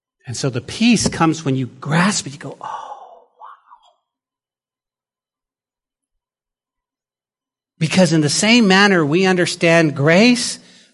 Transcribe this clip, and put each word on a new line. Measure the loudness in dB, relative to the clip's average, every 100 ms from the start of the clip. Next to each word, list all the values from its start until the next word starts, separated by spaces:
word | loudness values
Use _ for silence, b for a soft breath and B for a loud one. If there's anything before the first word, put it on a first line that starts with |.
| _ _ -14
And | -8
so | -6
the | -6
peace | -10 -2 0 2 0
comes | -2 -2 -2
when | -4 -4
you | -6
grasp | -10 -4 -2 0 -2 -8
it. |
You | -14
go, | -18 -16
"Oh, | -16 -14 -16 -18 -20 -20 _ _
wow." | -20 -20 _ _ _ _ _ _ _ _ _ _ _ _ _ _ _ _ _ _ _ _ _ _ _ _ _ _ _ _ _ _ _ _ _ _ _ _ _ _ _ _ _ -8
Because | -2 2 2
in | 2
the | 0
same | 0 2 4 4
manner | 4 4 2 2
we | 0
understand | 0 0 -2 0 2 2 2 0
grace, | 2 4 4 2 -4 -12 b b b